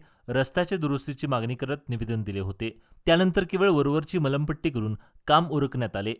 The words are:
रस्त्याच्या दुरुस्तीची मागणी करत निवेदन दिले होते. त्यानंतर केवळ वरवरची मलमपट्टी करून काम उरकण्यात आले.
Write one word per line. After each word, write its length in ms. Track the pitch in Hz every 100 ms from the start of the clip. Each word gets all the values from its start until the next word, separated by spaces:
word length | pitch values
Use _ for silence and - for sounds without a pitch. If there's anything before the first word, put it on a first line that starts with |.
| - _ -
रस्त्याच्या 480 | 127 131 180 175 190
दुरुस्तीची 500 | 151 139 - 131 147
मागणी 280 | 123 117 127
करत 220 | 131 147 -
निवेदन 340 | 117 113 113
दिले 160 | 104 98
होते. 420 | 95 98 113 - _ - 170
त्यानंतर 380 | 170 185 196 175
केवळ 200 | 185 196
वरवरची 480 | 151 139 151 151 160
मलमपट्टी 520 | 139 143 151 147 160
करून 260 | 123 107 107 - - -
काम 200 | 156 170
उरकण्यात 460 | 147 135 127 110 98
आले. 180 | 107